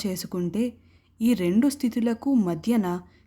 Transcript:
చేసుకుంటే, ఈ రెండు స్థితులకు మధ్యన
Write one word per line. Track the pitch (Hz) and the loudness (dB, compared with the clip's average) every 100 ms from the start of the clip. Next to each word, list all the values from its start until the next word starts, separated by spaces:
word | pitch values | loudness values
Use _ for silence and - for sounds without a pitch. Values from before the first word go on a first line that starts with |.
| 196 | 0
చేసుకుంటే, | 185 - 180 175 196 240 - _ _ _ - | -6 -6 -4 -4 -2 -4 -6 _ _ _ -2
ఈ | 226 | 0
రెండు | 226 175 208 277 | 2 2 4 2
స్థితులకు | 277 240 240 226 226 277 | 2 -2 0 -2 -2 0
మధ్యన | 262 180 160 220 233 180 180 - _ | 2 2 -2 0 0 0 -4 -8 _